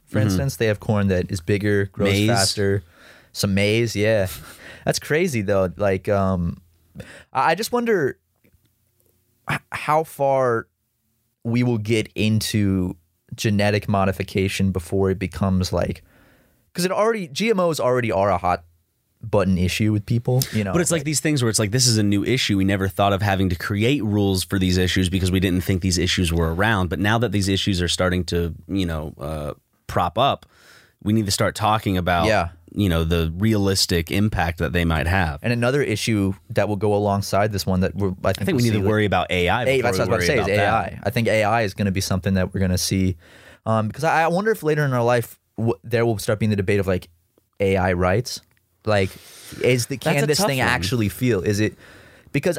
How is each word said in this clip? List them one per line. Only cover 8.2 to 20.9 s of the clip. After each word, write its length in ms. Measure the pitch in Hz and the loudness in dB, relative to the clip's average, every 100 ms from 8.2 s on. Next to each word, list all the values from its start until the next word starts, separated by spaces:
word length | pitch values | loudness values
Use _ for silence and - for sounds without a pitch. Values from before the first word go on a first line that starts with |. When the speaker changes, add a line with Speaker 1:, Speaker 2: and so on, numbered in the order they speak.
| _ _ _ _ _ _ _ _ _ _ _ _ - | _ _ _ _ _ _ _ _ _ _ _ _ -8
Speaker 1:
h-, 80 | 147 - | -8 -8
how 300 | - - 151 160 | -8 -2 -2 -2
far 600 | - 139 135 127 113 - _ _ _ _ _ _ _ | -2 0 2 0 -2 -6 _ _ _ _ _ _ _
we 200 | 117 120 | -2 0
will 140 | 123 117 | 2 0
get 320 | 104 113 104 - | 0 -2 -2 -2
into 800 | 107 107 - 107 101 95 90 - _ _ - 123 | 0 0 0 0 2 0 -2 -6 _ _ -16 -4
genetic 540 | 117 104 104 104 - | -2 0 2 0 0
modification 800 | 101 95 92 98 - 95 - 95 | 0 0 -2 -4 -2 0 0 0
before 400 | 92 - 98 95 | -2 -2 0 0
it 80 | 90 | 0
becomes, 520 | 92 - 98 92 92 | -4 -2 0 0 0
like, 300 | 87 - - - _ - _ _ _ _ | -2 -2 -6 -14 _ -20 _ _ _ _
'cause 120 | - 180 | -4 -2
it 60 | |
already, 360 | 190 214 226 170 | 0 0 0 -4
G 220 | 139 220 | -2 0
M 100 | 202 | 2
Os 200 | 175 156 | 0 0
already 320 | 127 127 117 | 0 2 2
are 180 | 95 101 | 2 2
a 80 | 87 | 2
hot 260 | 90 87 - _ _ _ _ _ | 0 -2 -4 _ _ _ _ _
button 360 | 110 104 92 90 | -2 0 2 2
issue 340 | 90 - 107 | 2 0 0
with 140 | 107 - | 0 0
people, 380 | 117 123 127 123 | -2 0 -2 0
you 100 | 107 | -4
know, 80 | 101 | -2
Speaker 2:
But 80 | 170 | -2
it's 100 | 170 | 0